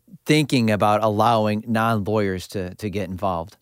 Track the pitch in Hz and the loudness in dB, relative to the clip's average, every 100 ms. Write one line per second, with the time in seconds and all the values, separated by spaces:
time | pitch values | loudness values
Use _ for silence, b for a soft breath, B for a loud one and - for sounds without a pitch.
0 | _ - - 151 147 135 113 107 107 104 | _ -12 0 0 2 2 2 2 2 2
1 | 110 104 110 113 107 107 117 110 113 113 | 2 2 2 2 2 -2 -2 0 0 0
2 | 98 110 101 92 - 107 90 92 107 95 | 0 0 0 -2 -6 -8 -8 -8 -8 -6
3 | 90 92 101 85 82 - | -6 -6 -4 -4 -6 -8